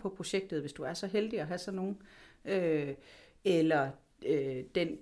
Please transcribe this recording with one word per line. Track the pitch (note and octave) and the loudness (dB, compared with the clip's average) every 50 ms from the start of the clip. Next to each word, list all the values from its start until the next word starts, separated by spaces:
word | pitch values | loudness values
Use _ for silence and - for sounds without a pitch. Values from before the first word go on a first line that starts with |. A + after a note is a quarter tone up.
på | - G3 | -4 -6
projektet, | F#3+ - E3+ - - F#3+ F#3+ F#3+ F3 D3+ | -6 -6 -6 -2 -2 -2 -2 -2 -4 -4
hvis | C#3+ D3 | -4 -6
du | - - | -6 -6
er | D3+ C3 F3 | -6 -6 -6
så | - - | -6 -4
heldig | F#3+ F#3+ G#3 G#3 A3 A#3 G3 | -2 0 0 0 0 -2 -4
at | D3+ | -4
have | D3+ F3+ F3+ | -4 -4 -6
sådan | - G#3 F#3+ F#3 | -6 -6 -4 -4
nogen, | F#3 G3 G3 - - - - - - - - _ - | -4 -4 -4 -6 -12 -20 -20 -20 -20 -20 -20 _ -4
øh, | - G3 F#3+ F3+ E3 D#3 D3+ C#3+ C#3 C#3 - - - - - - - - _ - | -2 0 2 4 4 2 2 0 -2 -6 -8 -12 -20 -20 -20 -20 -20 -8 _ 2
eller, | G3 F3 E3 D#3+ D#3+ D#3+ D3 C3+ C3+ C3+ - _ _ _ - - | 4 6 6 6 6 6 4 2 2 -2 -8 _ _ _ -6 -2
øh, | A#2 D#3 C#3+ C3+ C3+ C3 B2+ C3 - - | 0 2 2 0 -2 -4 -6 -6 -2 0
den | F3+ E3+ E3 D#3 - | 0 0 0 -2 -8